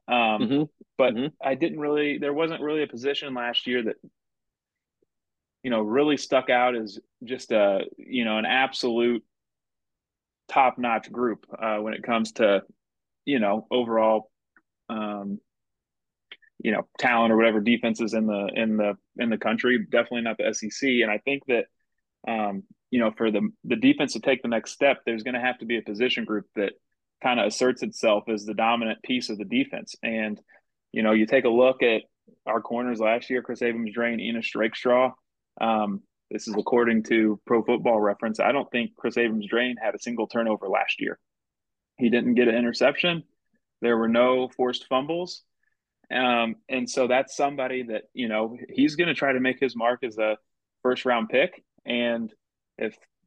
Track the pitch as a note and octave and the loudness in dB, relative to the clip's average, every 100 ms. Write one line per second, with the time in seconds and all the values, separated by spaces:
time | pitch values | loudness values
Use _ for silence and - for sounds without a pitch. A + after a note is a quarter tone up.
0 | - A#2+ A2+ G#2+ A2 C#3 D#3 _ - - | -2 0 2 0 0 0 -2 _ -12 0
1 | B2+ A2+ C#3 - C3+ C3 E3 D3+ D3 D3 | 2 2 -6 -6 -4 -2 -2 -2 -2 0
2 | D3 C#3 C#3+ C#3+ E3 D#3 D3 D#3 C#3+ A#2 | -2 -2 -4 -2 -4 -4 -4 -4 -4 -4
3 | C3+ C#3 D3 B2 A#2+ A#2 B2 B2 A2+ - | -4 -4 -6 -6 -4 -4 -2 -2 -2 -6
4 | - _ _ _ _ _ _ _ _ _ | -14 _ _ _ _ _ _ _ _ _
5 | _ _ _ _ _ _ C3 A2+ G#2+ B2+ | _ _ _ _ _ _ -2 -2 0 2
6 | D3+ C#3 - C3 B2+ B2 B2+ A#2+ G#2+ G#2+ | 2 0 0 0 2 2 2 0 -6 -12
7 | - _ A2+ B2 - A2 G2+ G2 - - | -20 _ -10 -10 0 4 4 2 -2 -10
8 | - B2+ A2+ G#2+ A2 B2+ C3 - B2+ A#2 | -8 -4 -2 -2 0 2 0 0 -2 2
9 | A#2+ A#2 - _ _ _ _ _ _ _ | 2 0 -6 _ _ _ _ _ _ _
10 | _ _ _ _ - C#3+ C3 B2 A#2+ A2 | _ _ _ _ -4 2 2 2 0 -2
11 | - A2 B2 G2+ _ - A2 G#2+ A2 G#2 | -4 -4 -2 -4 _ -6 -4 -2 -4 -6
12 | A#2+ A2+ A2 - G#2+ G2 - _ _ _ | -2 -2 -2 2 4 4 0 _ _ _
13 | _ _ - C3+ A#2+ G#2+ - B2+ A#2 A2+ | _ _ -2 0 2 0 0 -2 0 2
14 | A2 A2 - _ _ _ _ _ - A2 | 4 2 -2 _ _ _ _ _ -10 -8
15 | G#2+ G#2 G2+ G2+ - _ _ _ _ _ | -6 -6 -8 -10 -12 _ _ _ _ _
16 | _ _ _ - _ - - G#2 - - | _ _ _ -20 _ -8 -2 -2 -4 -4
17 | B2+ A#2 A2+ A2 A2+ G#2+ G#2+ A#2 A#2 A2 | 0 4 4 6 4 4 2 2 0 -2
18 | A2 A2+ A2 G2+ G2+ - A2+ G#2+ G#2 G2 | -2 0 0 -2 -2 -2 0 0 0 -2
19 | _ - A#2+ G#2+ A2 A2+ B2 B2 F#2 A#2 | _ -6 -2 -2 -2 0 2 2 2 0
20 | A#2 A#2+ A#2 A2 F#2+ G#2+ G#2+ - C#3 B2 | 0 -4 -4 -2 -4 -4 -8 -4 0 2
21 | A2 G#2 C3+ C#3 C3+ A#2 - _ _ _ | 0 -2 -2 -4 0 -2 -2 _ _ _
22 | _ _ A#2 A2+ G#2 G2 - - _ B2 | _ _ -8 -4 -4 -6 -12 -20 _ 0
23 | A2 - A2+ G#2 G#2+ - - A2+ C3 D3 | 0 2 0 0 -2 -6 -6 2 4 4
24 | C#3 A#2+ C#3+ B2+ A#2+ A2+ - - C#3+ B2 | 0 -2 0 0 0 -2 -4 0 2 2
25 | - A2+ A#2+ B2 B2+ B2 A2+ A#2 A2 G#2 | -2 -4 -4 -4 -4 -4 -4 -4 -4 -2
26 | B2 A#2+ A2 G#2+ - G#2+ G2 - _ _ | 0 0 -2 -4 -4 -4 -4 -6 _ _
27 | _ _ C3+ A#2+ G#2 - B2+ B2 A2+ - | _ _ 0 2 0 2 0 0 -6 0
28 | A2+ G#2 A#2 G#2+ G#2 G#2 A2+ A#2 A2 - | 2 2 0 -6 -4 0 0 0 -2 -6
29 | - B2+ A2 G#2 G2 A#2+ C3+ - A2+ - | -4 -6 -4 -8 -2 -2 -2 -6 -12 -10
30 | A#2 A2 G#2+ G#2 _ _ _ _ _ A2+ | -6 -4 -4 -8 _ _ _ _ _ -2
31 | A2 A2 A2 C3+ B2 A#2 B2+ C3 A#2+ A2 | 2 4 4 4 4 6 4 4 2 2
32 | - _ _ _ - A2+ - A#2+ B2 A2 | -2 _ _ _ -4 -4 -4 -4 -4 0
33 | A2 A#2+ - B2+ A#2+ A#2 A#2+ A#2 A2+ A2+ | 0 0 0 -4 -4 -4 -2 -2 -4 -2
34 | A#2 A2+ G#2 A#2 A2+ - A2+ - B2+ B2 | -2 -2 -4 -4 -6 -2 -2 0 2 4
35 | C3 - _ _ _ - A2+ A2 G#2 G2 | 2 -2 _ _ _ -4 0 0 0 -4
36 | - _ _ G#2+ A2+ G#2 - A#2+ A#2 A2+ | -10 _ _ -10 -4 -4 2 2 4 2
37 | G#2+ A2+ G#2+ G#2 - A#2 A2 A#2+ A#2+ A2 | 2 2 2 0 0 0 2 0 2 2
38 | G#2 G#2 A2+ A2 G2 C3+ - B2 A2+ - | 2 0 -4 0 0 0 -2 -4 -4 -6
39 | A#2+ A#2+ A#2 A2 G2+ A#2 B2 A#2 A2 G2+ | -4 0 0 0 -2 0 0 -2 -6 -6
40 | A#2+ A#2 G#2+ A#2 A2+ G#2 G2 G2+ - - | -6 -6 -4 -2 -2 -2 -2 -2 -2 -4
41 | - - _ _ _ _ _ _ _ - | -6 -8 _ _ _ _ _ _ _ -2
42 | A#2+ A#2+ B2 A#2+ A#2+ A#2 A#2+ A#2 B2+ C#3+ | 2 2 2 4 4 2 0 2 2 2
43 | F3 E3+ - _ _ _ _ _ A#2 A#2 | -2 -4 -8 _ _ _ _ _ 0 2
44 | A2+ A#2 B2+ B2+ B2+ - B2 A#2+ - C3 | 2 4 4 4 0 -2 -2 -2 -2 -2
45 | D3 E3+ F3+ - _ _ _ _ _ _ | -2 -6 -6 -12 _ _ _ _ _ _
46 | _ B2 B2+ A#2+ A#2 A2 - B2+ B2 C#3 | _ 0 2 2 0 -4 -8 -6 -4 0
47 | B2 B2+ C3+ - C#3+ C#3+ B2+ B2+ A#2 G#2+ | 2 2 0 -2 -2 -2 -4 -6 -6 -8
48 | - B2+ A2+ G#2+ A2+ B2 - - D3 D3+ | -8 -6 -2 -2 -2 -6 -8 2 2 2
49 | E3+ C#3+ C#3 B2+ C3 B2+ C3 A#2 A#2 B2 | 0 0 0 2 0 0 -2 0 0 0
50 | B2 G#2+ G#2+ G#2+ _ _ _ _ B2+ B2 | -4 -2 -2 -2 _ _ _ _ -2 0
51 | C3 A#2 A2 B2 D3+ - _ _ - A#2+ | 2 0 2 0 0 -2 _ _ -6 -2
52 | A#2+ A#2 A2 - _ _ _ - A2 - | 0 -2 -6 -12 _ _ _ -8 -8 -8
53 | _ _ | _ _